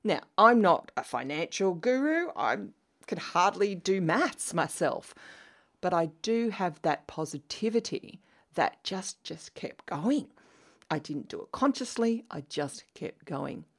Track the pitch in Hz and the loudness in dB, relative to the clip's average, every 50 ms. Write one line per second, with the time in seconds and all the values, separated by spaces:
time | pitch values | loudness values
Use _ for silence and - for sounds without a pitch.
0 | - 214 165 - - _ _ - 208 226 247 233 208 180 160 - - - _ - | 0 -2 -2 -2 -4 _ _ 8 8 10 10 8 6 6 6 4 2 -6 _ -8
1 | - - - 120 127 135 147 156 170 - - - 196 190 180 165 165 240 254 262 | -8 -4 -6 -6 -4 -4 -4 -4 -4 -4 -2 0 0 0 0 0 0 2 2 2
2 | 285 302 311 339 349 339 - - - 113 117 208 202 - - _ _ _ _ _ | 2 2 0 0 -2 -4 -4 -2 0 0 0 -2 -4 -12 -14 _ _ _ _ _
3 | - - - 165 - - - 175 185 202 190 180 202 208 196 170 - - 190 190 | -10 -8 -8 -8 -8 -2 2 4 4 4 4 2 -2 -2 -2 -4 0 0 2 2
4 | 175 160 170 247 349 277 - - - - - 175 135 156 - - 170 139 - - | 2 2 4 2 2 0 -2 -6 -8 -4 -2 -2 -2 -2 -2 -2 0 0 0 -4
5 | - - - - - - - - - - - _ _ _ _ _ - 180 180 170 | -8 -14 -20 -20 -20 -20 -20 -20 -20 -20 -20 _ _ _ _ _ -2 0 2 2
6 | 165 156 156 _ - 220 226 233 233 226 190 202 190 175 156 - - 165 143 - | 0 0 -4 _ -2 0 0 2 2 0 0 -2 -2 -2 -2 -2 -2 -2 -2 -2
7 | - - - - 160 151 - 143 - _ - - 208 226 214 233 220 - - - | -6 -12 -6 -6 -6 -6 -6 -12 -10 _ -8 -2 -2 2 2 0 0 0 -8 -8
8 | - - - - _ _ _ _ _ _ _ - 135 - - _ _ - 190 190 | -8 -12 -20 -20 _ _ _ _ _ _ _ 2 2 2 0 _ _ -6 -6 -6
9 | 185 - - _ _ - 170 165 - - _ - - - - - _ - - 143 | -6 -8 -12 _ _ -14 -14 -12 -14 -18 _ -12 -12 -12 -12 -14 _ -8 -6 -2
10 | 160 226 285 294 - - _ _ _ - _ _ _ - _ _ - _ 160 151 | 0 2 2 0 -2 -6 _ _ _ -20 _ _ _ -20 _ _ -6 _ -4 -4
11 | 147 - 147 143 - - - 85 - _ - - 262 285 269 - 254 - - - | -2 -4 -6 -6 -6 -8 -10 -10 -10 _ -2 2 2 2 2 0 -6 -6 -2 0
12 | 233 233 226 233 - _ - 147 143 _ - 156 147 139 - - - _ _ - | 2 2 2 0 -4 _ -12 -12 -10 _ -4 -4 -4 -4 -6 -12 -20 _ _ -10
13 | 156 - - _ - - 147 139 143 143 - - 160 _ _ | -10 -10 -10 _ -12 -8 -6 -6 -4 -6 -8 -10 -14 _ _